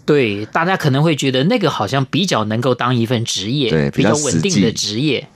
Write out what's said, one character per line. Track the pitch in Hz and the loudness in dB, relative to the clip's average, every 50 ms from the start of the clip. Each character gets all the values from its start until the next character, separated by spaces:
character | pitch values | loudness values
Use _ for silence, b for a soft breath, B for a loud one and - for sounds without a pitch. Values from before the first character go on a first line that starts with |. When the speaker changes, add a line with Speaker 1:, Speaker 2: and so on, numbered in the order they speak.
| - | 0
Speaker 1:
对， | - 151 143 127 107 101 101 107 | 0 2 2 2 0 -2 -4 -6
大 | - - 170 170 | -4 -2 -2 0
家 | 185 190 | 0 0
可 | 180 - 143 | 0 0 2
能 | 131 139 151 | 2 2 2
会 | 170 151 | 2 2
觉 | 127 139 135 | 0 0 0
得 | 127 131 139 | 0 2 2
那 | 185 254 240 | 2 2 2
个 | 185 143 | 0 0
好 | - - 107 | 0 -2 -2
像 | 95 131 139 131 | -2 -2 -2 -2
比 | - - 147 202 | -2 -2 -2 0
较 | 190 156 110 104 | 0 0 0 0
能 | 107 110 117 | -2 -2 0
够 | 120 131 123 | 0 0 0
当 | - 123 123 127 | 0 0 0 0
一 | 117 113 | 0 0
份 | 110 127 113 117 | 0 0 -2 -2
职 | - - - 92 107 | -4 -6 -6 -4 -4
业， | 135 147 127 107 | -2 -2 0 0
Speaker 2:
对， | 78 78 71 71 | 2 0 0 0
Speaker 1:
比 | - 78 | 0 2
较 | 82 104 147 | 2 2 2
稳 | 151 151 - 82 80 | 0 0 0 0 0
定 | 80 196 - 101 | 0 0 2 2
的 | 92 - | 2 2
职 | - - - 101 104 117 | 0 -2 -6 -6 -4 -2
业。 | 147 151 120 - | -2 -2 -2 -2
Speaker 2:
比 | |
较 | - | -4
实 | |
际。 | - - | -10 -18